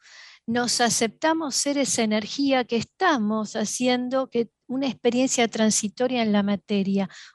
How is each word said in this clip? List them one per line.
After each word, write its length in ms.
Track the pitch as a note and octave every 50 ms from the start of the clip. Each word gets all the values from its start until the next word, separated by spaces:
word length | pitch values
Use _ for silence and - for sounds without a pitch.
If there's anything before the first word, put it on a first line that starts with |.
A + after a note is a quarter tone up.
| _ - - - - - - - _
nos 340 | - A#3 A#3+ A#3+ A#3 - -
aceptamos 720 | A#3+ A3+ - - A#3+ G#3+ - _ - D#4 D#4+ D#4+ E4 C4+ -
ser 240 | - - C#4+ C#4+
esa 240 | C#4+ C4+ - - -
energía 640 | A3+ G#3+ G#3+ G#3+ G#3+ - - - C#4+ C#4 C4 B3+ A#3+
que 140 | - A#3
estamos 800 | A3+ A3 - _ _ F#4+ F4+ D4+ A#3+ G#3 G#3 A3 A3 G#3+ G#3 -
haciendo, 760 | - G#3 G3 - - B3+ B3 B3 B3 B3 B3 C4 C4+ C4 C4
que 180 | - A#3 A#3 - _ _ _
una 220 | - B3 C4+ C#4
experiencia 600 | C4+ G#3 - - A#3+ A3+ B3 C4 C4 - - A#3
transitoria 760 | A3 - A3 A3 A3 G3+ - - G3+ - - B3 B3 B3+ A#3+ A3+
en 80 | G#3+
la 100 | G3+ G#3
materia, 640 | G3+ G3+ G3+ F#3+ - - G#3 G3 F#3+ G3 G3 G3 G3 F#3 - - - -